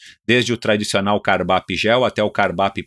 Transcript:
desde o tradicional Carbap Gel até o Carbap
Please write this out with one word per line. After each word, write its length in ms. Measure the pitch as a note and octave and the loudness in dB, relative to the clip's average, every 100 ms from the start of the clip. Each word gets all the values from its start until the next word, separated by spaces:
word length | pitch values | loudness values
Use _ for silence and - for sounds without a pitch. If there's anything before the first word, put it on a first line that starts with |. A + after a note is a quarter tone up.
| - - - | -16 -10 0
desde 260 | B2 A#2 | 0 2
o 40 | A2+ | -2
tradicional 640 | A2+ G#2+ G#2 G2+ G2 G#2 | 0 0 0 -2 0 0
Carbap 520 | - F#2 F2 F#2 - F2 | 0 0 2 0 -2 -2
Gel 280 | G#2+ B2 | 0 2
até 160 | A2+ - | 0 0
o 120 | G#2 | -2
Carbap 500 | - G2 F2 G2 - | 0 -2 0 -2 -4